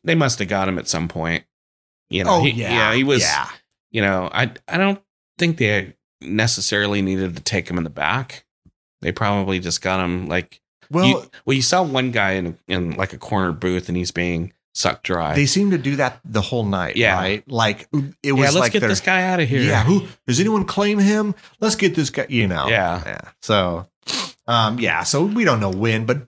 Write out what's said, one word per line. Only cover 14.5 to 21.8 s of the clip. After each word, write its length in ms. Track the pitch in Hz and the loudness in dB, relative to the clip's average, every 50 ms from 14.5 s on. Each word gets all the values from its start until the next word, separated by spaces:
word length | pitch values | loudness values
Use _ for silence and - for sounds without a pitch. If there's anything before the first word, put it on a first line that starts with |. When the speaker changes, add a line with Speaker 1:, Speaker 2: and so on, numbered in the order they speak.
| - _ _ _ _ | -10 _ _ _ _
Speaker 1:
sucked 300 | - - 104 - - _ | -4 -2 -2 -2 -4 _
dry. 320 | - 92 85 80 73 78 | -4 -2 -2 0 0 0
Speaker 2:
They 100 | 135 143 | 0 2
seem 260 | 135 - 190 202 202 | 2 2 2 2 2
to 60 | 185 160 | 2 0
do 200 | 127 139 143 135 | 0 -2 -2 0
that 240 | 139 127 - - _ | -2 -2 -2 -6 _
the 180 | - 110 110 | -4 -2 -2
whole 220 | 98 - - 120 110 | -2 0 -2 -2 -2
night, 300 | 101 98 92 90 73 - | 0 -2 -2 -2 -2 0
Speaker 1:
Yeah. 200 | - 117 107 92 | 2 4 4 4
Speaker 2:
right? 320 | 95 92 95 101 104 - - | 2 0 0 -2 -4 -6 -6
Like, 400 | 135 117 113 107 104 - - - - 147 139 143 - - - | -2 0 0 0 0 -2 -8 -4 -4 -2 -2 -4 -8 -6 -2
it 80 | 143 | 0
was 80 | 139 131 | 2 4
Speaker 1:
Yeah, 60 | 139 | 4
let's 100 | 139 147 | 4 4
Speaker 2:
like 160 | 180 127 117 | 4 2 2
Speaker 1:
get 80 | - 208 | 2 2
Speaker 2:
they're 100 | 127 110 | 2 2
Speaker 1:
this 120 | 98 98 | 0 0
guy 220 | - 190 190 185 185 | 2 2 2 2 2
outta 200 | 185 185 175 160 | 2 0 0 0
here. 160 | 117 127 135 | 0 2 2
Speaker 2:
Yeah, 220 | 123 110 - 120 107 | 2 2 2 2 4
who, 240 | 131 190 202 180 - - - _ | 4 4 2 2 -2 -10 -14 _
does 140 | - 123 131 | -2 0 2
anyone 240 | 190 220 220 208 185 | 2 2 2 0 0
claim 320 | - - 196 202 208 208 208 | 0 -2 0 0 0 2 2
him? 380 | 196 202 214 214 214 208 190 - - - _ _ | 4 4 4 2 0 -2 -4 -8 -10 -20 _ _
Let's 160 | - 220 185 | 0 0 0
get 180 | - | 2